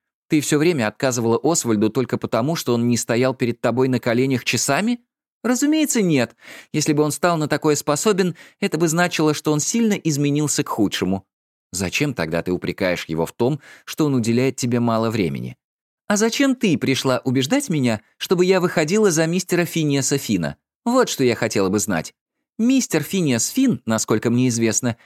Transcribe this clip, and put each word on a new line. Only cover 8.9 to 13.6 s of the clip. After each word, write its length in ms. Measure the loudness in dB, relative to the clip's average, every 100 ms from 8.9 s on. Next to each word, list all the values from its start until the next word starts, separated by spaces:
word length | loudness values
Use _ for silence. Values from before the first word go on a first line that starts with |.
| 0 0 2 0
что 180 | 0 0
он 80 | -2
сильно 320 | 0 0 0
изменился 720 | 0 -2 0 0 0 0 -2
к 40 | -4
худшему». 580 | 0 -2 0 -2 -4 _ _ _ _ _
«Зачем 440 | -6 -4 -2 -2
тогда 280 | -2 -4 -2
ты 100 | -2
упрекаешь 520 | -4 -4 -2 -2 -2 -4
его 200 | -4 -4
в 60 |
том, 280 | 0 -2 -2